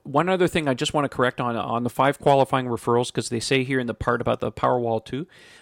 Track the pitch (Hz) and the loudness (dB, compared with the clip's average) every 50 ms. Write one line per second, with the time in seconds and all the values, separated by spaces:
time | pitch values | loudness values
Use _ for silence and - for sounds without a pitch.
0 | _ 147 131 147 170 185 190 180 180 165 - 175 151 139 127 117 151 - - 151 | _ -2 0 0 2 2 2 2 2 2 2 0 0 0 -2 -2 -2 -2 0 0
1 | 143 131 - - 123 123 - - 127 120 117 110 - 131 117 117 120 120 - - | -2 -2 0 0 0 0 0 -2 -4 -4 -4 -4 -4 -4 -4 -2 -2 -2 0 2
2 | 131 139 135 - - 147 139 139 131 - 143 131 127 123 117 107 - 123 117 120 | 2 2 2 2 2 4 6 6 4 4 2 -2 0 -2 -4 -2 0 2 2 2
3 | 123 - - 131 113 - 123 113 - - 139 131 127 135 135 127 123 117 110 - | 2 0 -4 -6 -6 -4 -6 -6 -2 0 0 0 0 0 -2 -2 -2 -4 -6 -4
4 | - 123 120 120 120 120 113 - - 117 - - - 127 127 123 117 113 113 110 | -2 -2 -2 0 0 -2 -2 -2 -4 -6 -4 -2 0 0 2 0 0 -2 -2 -4
5 | - - 127 135 180 - _ - - - - - | -4 -8 -10 -10 -10 -12 _ -20 -20 -20 -20 -20